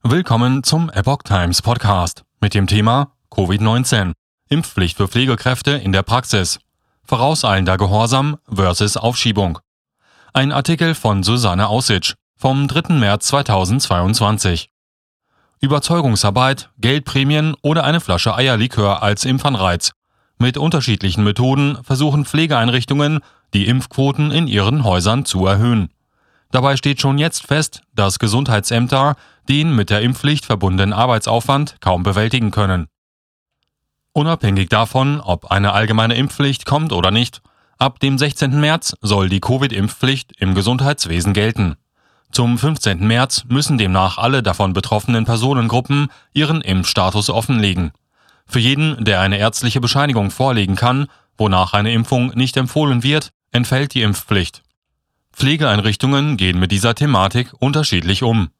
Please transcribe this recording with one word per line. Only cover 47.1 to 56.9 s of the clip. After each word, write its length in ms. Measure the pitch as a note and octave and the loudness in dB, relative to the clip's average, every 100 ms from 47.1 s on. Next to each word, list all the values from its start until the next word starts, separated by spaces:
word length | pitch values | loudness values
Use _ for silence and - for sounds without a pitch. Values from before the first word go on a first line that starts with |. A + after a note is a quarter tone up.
| G#2 G2+ | 0 -2
offenlegen. 600 | G#2 A2+ A#2+ G2+ F2+ E2 - _ _ _ _ _ | -2 0 0 0 0 -4 -8 _ _ _ _ _
Für 120 | B2+ | -2
jeden, 440 | A#2 C#3 D#3 B2 | 0 0 -2 0
der 180 | G#2+ F#2+ | 0 2
eine 160 | G2 G2+ | 2 2
ärztliche 440 | G#2+ - B2 - | -2 0 -2 -2
Bescheinigung 500 | A#2 C#3 C#3+ A#2 G2+ | 0 0 0 0 -2
vorlegen 440 | - C3 A#2 F#2+ | -2 0 0 0
kann, 320 | F#2+ A#2+ C3 C#3+ _ _ - | 0 0 0 -4 _ _ -2
wonach 360 | G#2+ F#2 F#2 | 2 2 2
eine 180 | G#2 G#2+ | 0 0
Impfung 380 | A#2 A2+ B2+ B2+ | 0 0 -2 -2
nicht 220 | A#2+ B2+ C3+ | -2 -2 -2
empfohlen 460 | B2+ D3+ D3 A#2+ | -2 0 0 0
wird, 280 | B2+ D3+ - _ _ | 0 -2 -4 _ _
entfällt 420 | B2 B2 C3 C#3+ | -4 0 -2 -2
die 80 | C3 | 0
Impfpflicht. 640 | G#2+ G2 - G2+ E2+ - _ _ _ _ _ _ _ | 0 -2 -2 -2 -2 -8 _ _ _ _ _ _ _
Pflegeeinrichtungen 1040 | - C3 D#3 C#3+ G#2 G#2 G2+ C3 C#3 D3+ A#2 | -2 0 2 2 2 0 0 0 0 0 0
gehen 220 | F#2 F2+ | 0 0
mit 120 | F#2 | 0
dieser 220 | G2+ A#2 | 0 0